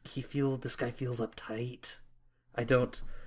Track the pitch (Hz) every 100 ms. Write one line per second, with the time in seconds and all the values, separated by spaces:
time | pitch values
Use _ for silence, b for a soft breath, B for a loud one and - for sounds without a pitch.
0 | - - - 143 139 131 127 - 123 120
1 | 127 120 113 - - 110 123 123 - -
2 | - - - _ _ - 117 127 123 -
3 | - b